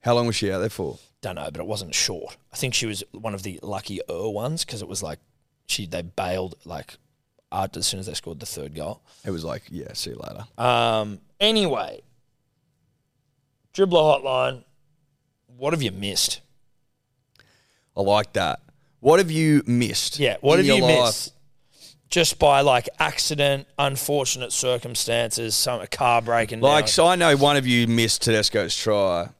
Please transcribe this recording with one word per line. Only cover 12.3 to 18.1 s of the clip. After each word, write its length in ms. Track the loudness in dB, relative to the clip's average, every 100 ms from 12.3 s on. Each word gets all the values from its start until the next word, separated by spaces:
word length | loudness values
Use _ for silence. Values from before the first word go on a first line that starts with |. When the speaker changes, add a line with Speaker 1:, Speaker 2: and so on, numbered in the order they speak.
| _ _ _ _ _ _ _ _ _ _ _ _ _ _
Speaker 2:
Dribbler 480 | 0 4 6 6 4
Hotline, 400 | 2 0 -2 -4 _ _ _ _ _ _ _ _ _
what 260 | -6 -4
have 80 | -2
you 100 | -2
missed? 500 | -6 -6 -4 -4 -6 _ _ _ _ _ _ _ _ _ _ _ _ _ _ _ -4
Speaker 1:
I 60 |
like 320 | 2